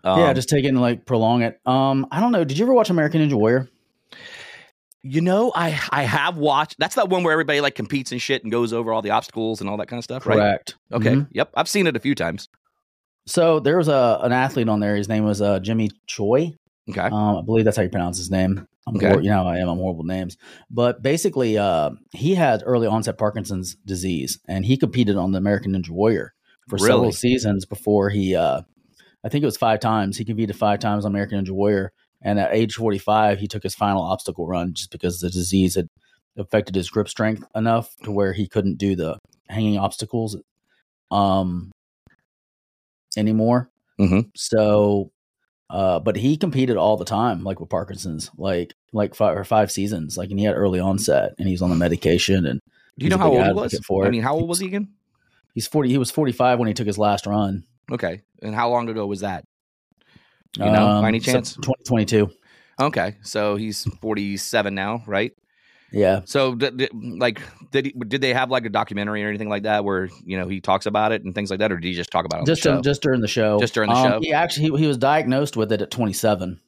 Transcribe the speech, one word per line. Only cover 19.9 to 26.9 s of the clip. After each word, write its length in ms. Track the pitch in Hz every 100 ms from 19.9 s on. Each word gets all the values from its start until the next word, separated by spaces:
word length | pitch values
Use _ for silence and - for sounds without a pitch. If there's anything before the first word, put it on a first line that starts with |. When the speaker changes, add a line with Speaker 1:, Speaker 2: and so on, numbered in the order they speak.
| 82
Speaker 1:
with 80 | 82
names. 280 | 92 92 - - - _
But 320 | 117 120 120
basically, 560 | 127 165 190 135 120 107
uh, 320 | 101 82 73 - _
he 200 | 87 135
had 300 | 185 151 113 -
early 220 | 123 113
onset 320 | 110 110 -
Parkinson's 560 | 107 107 98 95 90 - 95
disease, 540 | 92 92 85 67 - -
and 180 | 95 95
he 120 | 135
competed 380 | 127 120 107 98
on 160 | 92
the 60 | 95
American 360 | 98 101 101
Ninja 160 | 95 82
Warrior 420 | 82 110 101 - _ _ _ -
for 120 | 98
several 240 | 104